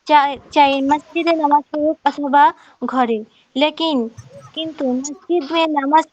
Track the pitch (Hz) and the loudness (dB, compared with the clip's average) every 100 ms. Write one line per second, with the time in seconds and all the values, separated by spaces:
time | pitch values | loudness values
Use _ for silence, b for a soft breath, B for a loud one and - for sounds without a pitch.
0 | - 302 277 277 - 311 285 277 269 294 | 2 2 2 -4 -4 2 2 2 0 -2
1 | - 339 330 320 294 294 294 302 294 311 | -2 -4 -2 0 2 0 0 -2 -2 0
2 | 285 277 285 277 302 330 b b 247 254 | -4 -4 0 4 4 2 b b -6 -2
3 | 240 226 220 b b 262 302 302 330 277 | 0 -2 -6 b b -2 -2 0 -2 -2
4 | 226 - - 277 - - 320 294 269 254 | -4 -8 -20 -20 -20 -12 -12 -6 -4 -4
5 | 277 285 _ 349 277 330 320 294 269 311 | -6 -14 _ -4 -2 -2 0 -2 2 0
6 | 311 | 0